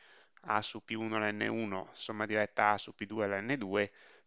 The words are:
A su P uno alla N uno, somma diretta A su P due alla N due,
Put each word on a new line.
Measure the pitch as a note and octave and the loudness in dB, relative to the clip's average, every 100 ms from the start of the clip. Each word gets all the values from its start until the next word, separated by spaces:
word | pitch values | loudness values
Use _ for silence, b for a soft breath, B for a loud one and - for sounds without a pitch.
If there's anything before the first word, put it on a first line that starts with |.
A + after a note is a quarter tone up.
| B B B B | B B B B
A | - G#2+ | 0 0
su | - A2+ - | 0 -8 -6
P | |
uno | A2+ A2 A2 | -4 -2 0
alla | G#2+ | 0
N | G#2 | 0
uno, | A2 A2+ G#2+ F#2+ - | 0 0 -2 -4 -6
somma | - - G#2+ G#2+ | -10 -8 -4 0
diretta | G#2+ G#2 - G#2 | 2 0 4 4
A | G#2 | 4
su | - - | -2 -8
P | G#2 | -6
due | A2 G2+ | 0 0
alla | G2 | 0
N | A2 C#3 | -2 -2
due, | F#2+ G#2 G2+ B B B | 0 2 0 B B B